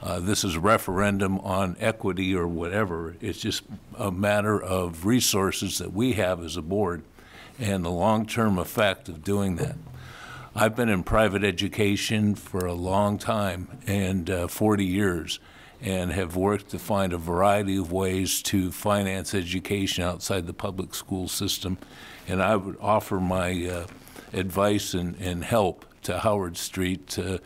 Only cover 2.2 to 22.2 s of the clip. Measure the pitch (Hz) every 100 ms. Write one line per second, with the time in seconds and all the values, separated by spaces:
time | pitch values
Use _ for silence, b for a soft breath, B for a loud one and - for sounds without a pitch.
2.2 | 95 95 85 82 82 101 101 82 82 87
3.2 | 107 85 107 - - 98 - - 104 90
4.2 | 101 104 104 104 90 92 87 82 95 123
5.2 | 113 104 95 - 98 - 90 90 127 104
6.2 | 90 87 82 85 80 101 95 87 76 B
7.2 | B B B - 104 98 85 90 101 110
8.2 | 107 120 110 90 82 - 101 92 - 80
9.2 | 80 101 98 85 - - - B B B
10.2 | B B B 104 110 110 117 95 85 110
11.2 | 107 98 101 90 101 - 104 101 - 110
12.2 | 104 98 - 95 90 87 90 98 104 101
13.2 | - 110 98 87 92 - - 101 95 95
14.2 | 85 92 90 - 107 104 95 95 101 85
15.2 | - - B B B B 107 95 90 85
16.2 | 87 90 98 104 - 87 - 101 95 87
17.2 | 82 87 101 101 98 95 85 92 95 92
18.2 | 92 - - 101 90 - 104 101 98 95
19.2 | 87 101 87 92 - 101 98 - 87 87
20.2 | - 98 85 - 101 92 - - - 92
21.2 | 87 - 98 - 92 92 B B B B